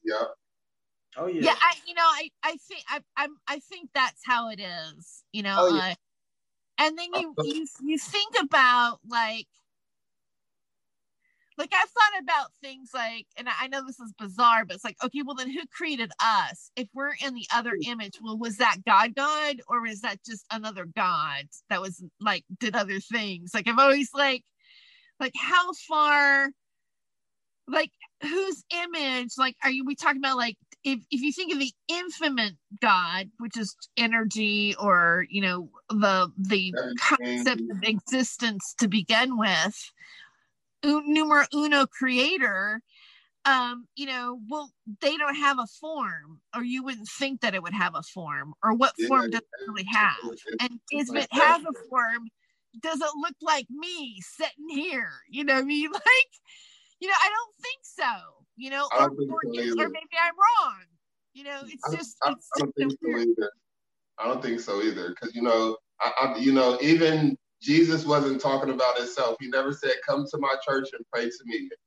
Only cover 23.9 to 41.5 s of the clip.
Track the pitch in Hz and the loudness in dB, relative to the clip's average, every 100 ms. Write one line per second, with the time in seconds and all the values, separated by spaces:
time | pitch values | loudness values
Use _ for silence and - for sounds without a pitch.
23.9 | 277 269 277 277 254 _ _ _ - _ | 6 0 0 0 0 _ _ _ -20 _
24.9 | _ _ _ 262 269 262 359 359 359 - | _ _ _ -8 -6 2 2 2 -4 -2
25.9 | 311 302 294 285 277 277 - _ _ _ | 2 4 6 6 4 2 -4 _ _ _
26.9 | _ _ _ _ _ _ _ - - - | _ _ _ _ _ _ _ -2 -2 -2
27.9 | _ - _ 294 339 381 - _ 349 349 | _ -20 _ -4 -2 -2 -6 _ -6 -4
28.9 | 339 277 254 247 - 262 240 269 262 262 | -4 -2 -2 -4 0 -2 0 -2 -2 -4
29.9 | 285 302 269 269 254 233 214 _ - 277 | -2 0 0 0 0 -2 -4 _ -8 -4
30.9 | 262 - 240 285 285 359 311 269 - - | -4 -2 -2 -2 -2 -4 -2 -2 -6 -8
31.9 | 339 359 - 320 262 214 160 _ 208 233 | -6 -6 -4 -2 0 -2 -4 _ -2 4
32.9 | 190 175 180 196 _ 233 233 202 - - | 4 4 -4 -6 _ -10 -6 -8 -8 -12
33.9 | - 233 233 220 214 214 208 208 - 202 | -2 0 2 0 0 0 2 0 0 2
34.9 | 180 170 175 180 196 190 180 170 - _ | 4 6 4 0 -2 -2 -2 -8 -16 _
35.9 | 220 202 190 180 165 190 202 185 180 247 | 2 4 4 2 -2 0 0 0 -4 -6
36.9 | 240 - 285 247 247 247 233 226 202 214 | -2 0 0 0 -2 0 -2 -4 -4 -2
37.9 | 214 - 262 254 - 240 202 - - 226 | -2 -2 -2 -2 -2 -4 -4 -10 -2 0
38.9 | 208 175 220 254 247 214 175 180 - - | 0 2 2 2 0 2 2 0 -4 -16
39.9 | _ - - - _ _ _ _ _ 294 | _ -20 -20 -20 _ _ _ _ _ 0
40.9 | 302 294 302 311 294 285 | 0 2 2 6 4 4